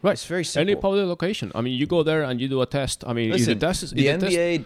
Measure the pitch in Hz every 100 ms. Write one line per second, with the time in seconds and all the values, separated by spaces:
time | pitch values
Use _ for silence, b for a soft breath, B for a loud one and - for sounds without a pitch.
0 | 214 - - 175 156 143 185 202 196 196
1 | 185 170 175 220 95 - 123 127 143 170
2 | 156 156 135 120 135 135 127 139 131 -
3 | - 117 113 180 117 107 165 185 160 -
4 | 139 170 190 170 170 160